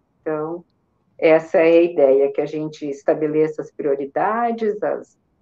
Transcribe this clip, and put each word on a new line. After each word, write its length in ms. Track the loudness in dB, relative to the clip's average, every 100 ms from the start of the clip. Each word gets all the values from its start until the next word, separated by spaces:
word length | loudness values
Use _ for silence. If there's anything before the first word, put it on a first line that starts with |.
| _ _
Então, 440 | -8 -8 -8 -10 -16 _ _ _ _ 0
essa 400 | 4 4 2 2
é 200 | 4 4
a 40 |
ideia, 500 | 4 4 4 4 2
que 80 | -2
a 60 | -6
gente 420 | -6 -10 -10 -10
estabeleça 720 | -6 -2 -2 0 0 -2 -4
as 80 | -14
prioridades, 1120 | -6 -4 -4 -4 -4 -2 -2 -4 -2 -4 -4
as, 360 | -4 -6 -10 _ _ _